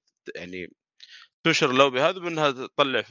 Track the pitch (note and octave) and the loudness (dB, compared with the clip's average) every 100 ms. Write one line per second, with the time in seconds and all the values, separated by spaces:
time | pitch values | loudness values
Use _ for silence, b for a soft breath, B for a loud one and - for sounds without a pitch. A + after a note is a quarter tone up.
0 | _ _ - - F2+ F2+ E2+ _ _ _ | _ _ -16 -14 -14 -12 -14 _ _ _
1 | B B B _ D#3+ D3+ D3 C3 C#3 B2+ | B B B _ 0 2 2 4 4 4
2 | D#3+ F#3+ F3 D#3+ D3 B2+ A#2+ - C#3 A#2+ | 0 0 -6 -2 -2 -2 -6 -2 0 0
3 | G#2 | -4